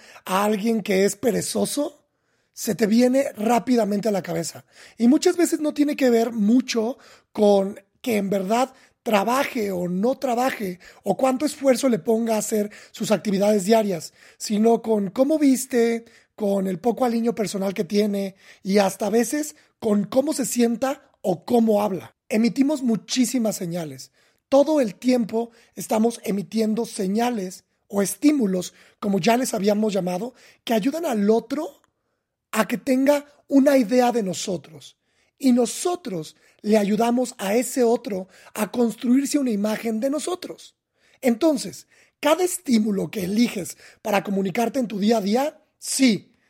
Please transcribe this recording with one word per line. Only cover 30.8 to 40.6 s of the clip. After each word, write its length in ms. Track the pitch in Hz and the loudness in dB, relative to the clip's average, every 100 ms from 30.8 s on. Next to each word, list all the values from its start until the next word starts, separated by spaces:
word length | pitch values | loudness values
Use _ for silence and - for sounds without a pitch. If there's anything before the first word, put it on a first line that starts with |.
| 220 311 339 | 0 -2 -4
al 240 | 220 202 | 0 2
otro 500 | 226 226 277 320 - _ _ _ _ _ _ _ | 2 0 -6 -6 -12 _ _ _ _ _ _ _
a 180 | 214 214 | -2 -2
que 80 | 233 | -2
tenga 500 | - 262 269 285 285 _ _ | 0 2 2 2 -2 _ _
una 320 | 277 277 269 | 0 4 4
idea 340 | 202 247 240 | 2 2 2
de 100 | 233 | 0
nosotros. 760 | 190 165 - 175 - 139 - _ _ _ _ _ | -4 -6 -6 -8 -10 -20 -20 _ _ _ _ _
Y 140 | 262 | 2
nosotros 840 | 247 233 - 359 349 262 180 156 - _ _ | 4 2 -2 -4 -4 -6 -10 -10 -16 _ _
le 160 | 208 214 | 0 2
ayudamos 580 | 202 208 233 240 247 - | 2 2 2 0 -2 -6
a 160 | 196 | -2
ese 300 | 220 - 269 | -2 0 0
otro 440 | 233 240 240 190 185 - - | 2 0 -2 -10 -10 -18 -12
a 180 | - 208 | -6 -4
construirse 640 | 240 233 208 240 254 277 294 | 0 -2 0 2 2 2 -2
una 120 | 254 | 0
imagen 500 | 202 208 208 233 220 | -2 -2 -4 -4 -4
de 100 | 269 | -2
nosotros. 640 | 294 - 359 - - | -4 -6 -8 -10 -16